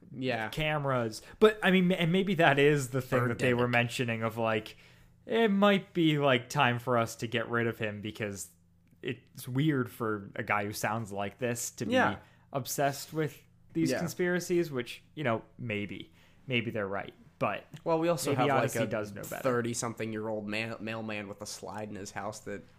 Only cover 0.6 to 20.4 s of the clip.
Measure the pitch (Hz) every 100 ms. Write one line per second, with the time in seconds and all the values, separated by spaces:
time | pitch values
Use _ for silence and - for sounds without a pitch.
0.6 | 156 151 139 127 117 107 - - 214 214
1.6 | 190 185 180 185 170 185 196 160 165 139
2.6 | 143 147 127 131 - 127 123 110 131 120
3.6 | 120 120 120 - 120 113 113 110 113 110
4.6 | 110 - - - - _ - 226 226 196
5.6 | 202 196 - - 160 147 143 123 123 151
6.6 | 127 120 120 120 113 - 120 117 113 117
7.6 | 113 110 107 104 104 104 107 101 - _
8.6 | _ _ _ _ - 123 _ - - 127
9.6 | 156 139 117 - 113 107 98 - 107 104
10.6 | 104 107 113 110 107 98 101 - 123 117
11.6 | - - 208 254 185 98 - _ _ 143
12.6 | 123 - 139 135 - 151 151 - - _
13.6 | - 165 160 123 175 - 180 180 175 175
14.6 | 165 135 120 - - - 143 113 - -
15.6 | 123 104 101 98 - - - - - 123
16.6 | 113 107 98 98 - - - _ 117 98
17.6 | - - - 165 165 170 147 139 131 135
18.6 | 117 117 110 110 104 104 104 - 135 120
19.6 | 117 117 123 110 113 110 110 107